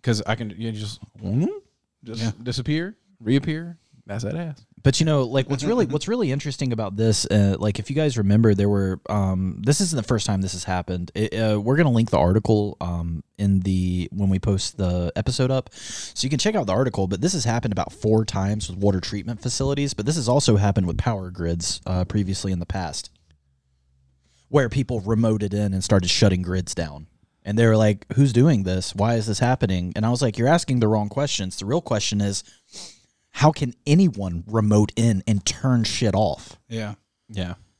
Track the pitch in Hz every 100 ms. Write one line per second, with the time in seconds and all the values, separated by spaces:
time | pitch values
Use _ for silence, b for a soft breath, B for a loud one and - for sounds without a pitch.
0 | - 110 104 110 110 90 113 107 107 -
1 | - - 98 117 196 403 _ _ _ _
2 | - 113 113 104 120 120 117 151 180 214
3 | _ _ 110 135 135 156 170 165 _ _
4 | - 101 110 160 170 143 _ - 135 -
5 | 160 147 123 135 127 135 147 240 170 143
6 | 180 247 175 135 147 - 131 113 104 101
7 | 113 107 - 104 101 98 104 101 104 139
8 | 156 120 98 104 113 98 101 101 95 95
9 | - 104 95 92 92 - 110 147 185 151
10 | 107 113 - 98 95 90 - 92 87 90
11 | 87 - 110 104 110 107 107 143 156 117
12 | 117 - 85 104 - 107 104 - 87 87
13 | 85 82 - - 101 98 92 92 92 90
14 | 87 98 98 95 113 95 - - 92 90
15 | 87 - 117 123 170 131 - - - -
16 | - - 131 151 214 220 98 95 131 -
17 | 95 92 156 185 113 117 120 95 - -
18 | 107 110 110 101 95 107 - 92 101 95
19 | - 101 104 113 123 - 135 139 143 -
20 | 107 165 117 135 - 104 101 98 90 -
21 | - 104 90 90 85 85 87 - - 90
22 | 90 104 95 95 98 90 87 95 85 -
23 | - _ _ _ _ _ _ _ _ _
24 | _ _ _ _ _ 143 123 131 131 120
25 | 98 113 113 107 101 101 104 95 - 101
26 | 87 - 104 92 90 92 90 - 80 71
27 | 78 _ _ _ - 107 117 110 107 101
28 | - - 139 117 147 123 92 92 - 101
29 | 113 117 107 101 123 127 104 92 90 -
30 | 110 123 131 101 120 170 - 127 107 110
31 | 104 135 143 - 95 - 98 143 - 110
32 | - 101 101 101 B B B B B B
33 | B _ _ - 147 156 135 - - 160
34 | 190 98 95 85 90 110 104 104 104 -
35 | 117 98 - 101 - - 135 123 107 -
36 | 113 113 101 69 - - _ 113 107 101
37 | _ _ _ 110 90 185 _